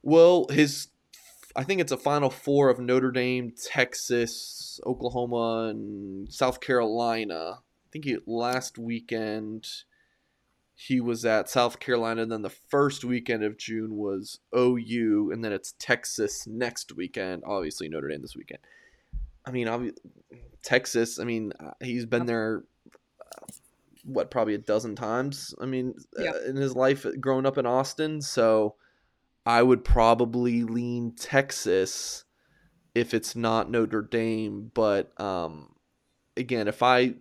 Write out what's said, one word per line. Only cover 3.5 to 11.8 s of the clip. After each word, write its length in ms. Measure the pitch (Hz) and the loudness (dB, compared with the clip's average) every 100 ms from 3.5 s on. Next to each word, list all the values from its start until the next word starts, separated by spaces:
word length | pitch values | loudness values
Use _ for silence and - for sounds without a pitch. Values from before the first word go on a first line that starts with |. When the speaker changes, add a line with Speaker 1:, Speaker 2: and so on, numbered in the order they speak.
Speaker 1:
Texas, 1300 | 117 - - 123 - - 120 117 - - - - - - | -10 -6 0 0 -2 -2 0 0 -4 -14 -14 -14 -10 -6
Oklahoma, 800 | 127 123 123 120 120 113 113 113 | -4 -4 -4 -4 -2 -2 -2 -4
and 640 | 110 104 104 98 95 101 | -6 -10 -10 -10 -12 -12
South 280 | - 131 127 | -2 -2 0
Carolina. 960 | - 127 113 113 117 113 107 80 82 113 | 0 2 2 0 0 -2 -4 -6 -8 -10
I 300 | _ _ _ | _ _ _
think 140 | 151 | -10
he, 140 | 143 120 - | -4 -4 -4
last 520 | 117 120 127 127 - | -2 -2 -2 -4 -10
weekend 880 | 117 117 117 113 110 107 107 110 - - - _ _ _ _ _ _ _ _ | -6 -6 -4 -4 -4 -6 -8 -10 -12 -16 -18 _ _ _ _ _ _ _ _
he 260 | _ - 131 | _ -2 -2
was 240 | 120 117 | 0 -2
at 240 | 117 110 90 | 2 2 2
South 320 | 131 120 - | 2 2 0